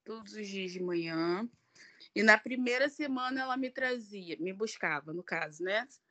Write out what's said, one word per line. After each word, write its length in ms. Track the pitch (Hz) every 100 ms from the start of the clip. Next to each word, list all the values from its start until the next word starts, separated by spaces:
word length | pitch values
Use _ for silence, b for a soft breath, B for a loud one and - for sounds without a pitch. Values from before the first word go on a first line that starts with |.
todos 300 | - 226 208
os 140 | 208 202
dias 240 | 196 185
de 100 | 180
manhã, 640 | 180 175 165 165 170 180 233 - B B B B B 208
e 80 |
na 140 | 220 220
primeira 520 | 240 254 247 247 285
semana 520 | 285 294 254 254 262
ela 140 | 262 254
me 140 | 254
trazia, 680 | 262 262 247 208 202 175 147
me 120 | 175
buscava, 640 | 190 220 - 170 147 156
no 80 | 165
caso, 400 | - 165 156 151
né? 240 | 180 214 254 - _